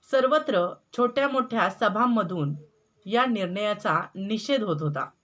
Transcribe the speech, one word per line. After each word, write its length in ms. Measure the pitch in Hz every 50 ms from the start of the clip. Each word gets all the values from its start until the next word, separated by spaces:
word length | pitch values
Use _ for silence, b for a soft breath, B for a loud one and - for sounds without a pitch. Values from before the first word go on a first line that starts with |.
| _ -
सर्वत्र 600 | - 262 254 262 294 311 - - 226 180 175 180 - - _ _ -
छोट्या 300 | - 247 240 240 277 277
मोठ्या 420 | 277 254 262 247 254 226 226 175 185
सभांमधून 840 | 190 - 233 208 190 214 240 247 233 220 196 165 180 170 147 143 147 147 - _ _ _ _ _ _ _ _
या 200 | 190 208 240 262
निर्णयाचा 760 | 269 226 202 190 175 180 202 208 208 208 208 - 202 156 165 185 - _
निषेध 480 | 185 190 202 220 214 - - 277 254 214
होत 180 | 196 160 147
होता. 280 | 156 147 147 135 127 - _ _